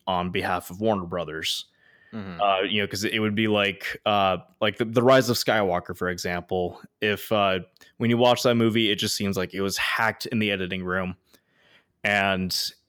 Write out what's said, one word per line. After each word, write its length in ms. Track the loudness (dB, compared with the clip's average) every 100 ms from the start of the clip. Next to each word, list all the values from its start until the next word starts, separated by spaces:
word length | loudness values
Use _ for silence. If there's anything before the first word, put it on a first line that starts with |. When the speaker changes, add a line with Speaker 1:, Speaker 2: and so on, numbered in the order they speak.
| -4
Speaker 1:
on 240 | -2 -2
behalf 400 | -2 -2 -4 -6
of 100 | -4
Warner 240 | 0 0
Brothers. 640 | -2 -6 -6 -6 -6 -6 -10 _ _ _ _
Speaker 2:
Mm-hmm. 260 | -14 -12 -2
Speaker 1:
Uh, 220 | 0 2
you 180 | 0 -2
know, 60 | -2
'cause 180 | -4
it 140 | -4 -2
would 160 | -2
be 140 | 0 0
like, 520 | 2 0 -2 -8 -4 0
uh, 320 | 2 2 0 -6 -2
like 180 | -2 0
the, 80 | 0
the 160 | 4
Rise 260 | 6 6 6
of 80 | 0
Skywalker, 580 | 0 2 2 0 -4
for 140 | -6 -4
example. 720 | -4 -6 -6 -4 -4 -4 -8 -20 -4
If, 280 | -2 -2 0
uh, 300 | 2 2 0 -6 _ -20 -4
when 100 | 0
you 80 | 4
watch 260 | 6 6
that 100 | 4
movie, 360 | 4 4 4 2
it 60 | 0
just 200 | -2 -2
seems 200 | -2 -2
like 160 | -4
it 80 | -4
was 160 | -4 -2
hacked 480 | -4 0 -2 -2 -4
in 120 | -2
the 120 | 0
editing 320 | -2 -4 -6
room, 320 | -4 -2 -4 -8 _ _ _ _ _ _ _ _
and, 540 | 0 2 2 0 -2 -4 -6 -10